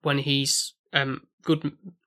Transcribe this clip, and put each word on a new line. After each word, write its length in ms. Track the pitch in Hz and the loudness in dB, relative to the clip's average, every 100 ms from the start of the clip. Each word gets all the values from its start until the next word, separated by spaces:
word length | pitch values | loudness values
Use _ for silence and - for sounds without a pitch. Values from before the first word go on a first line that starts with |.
when 160 | 151 139 | 0 0
he's, 560 | 139 139 135 - - - _ | 2 0 2 0 -2 -8 _
um, 340 | 151 135 131 - _ | -2 -2 -4 -10 _
Good-, 340 | - 156 147 - 196 - | 0 0 0 -6 -14 -20